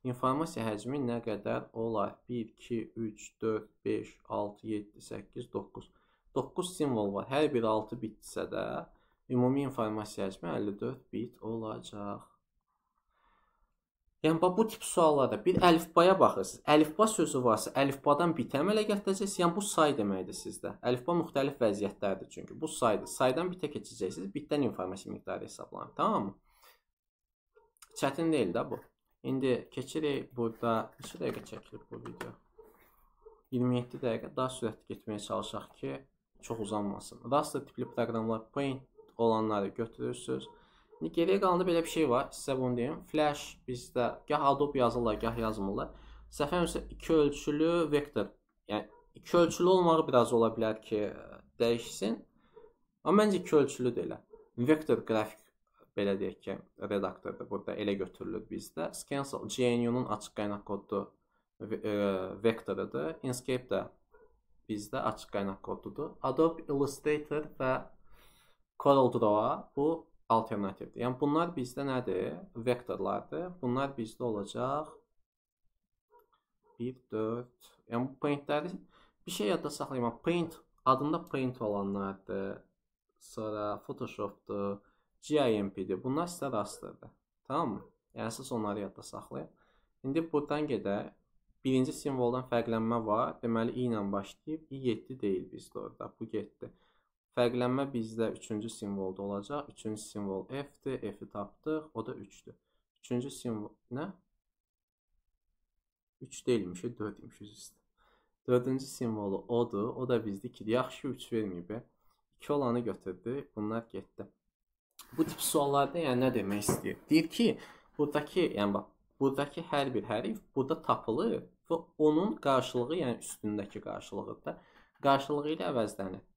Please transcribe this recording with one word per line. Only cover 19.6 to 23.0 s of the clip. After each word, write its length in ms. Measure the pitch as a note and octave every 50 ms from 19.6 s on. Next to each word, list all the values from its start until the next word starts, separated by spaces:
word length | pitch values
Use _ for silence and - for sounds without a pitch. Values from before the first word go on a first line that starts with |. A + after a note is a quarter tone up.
say 320 | G3+ - - E3+ D#3 D3 C#3 -
deməkdir 380 | G#2 G2+ G2 F#2 F2+ F2+ - -
sizdə. 340 | - - F#2+ - - F#2+ G2 -
Əlifba 340 | - B2 B2+ B2 - - F3 E3+
müxtəlif 380 | - - - C#3 C3+ C#3+ - -
vəziyyətlərdir 720 | A#2+ G#2+ G2 G2+ G2+ G2+ - - G#2 G2 F#2+ F#2 - - -
çünki. 240 | - - - G#2 -
Bu 100 | D#3+ D#3
saydır. 400 | - - C3 A2+ G#2 -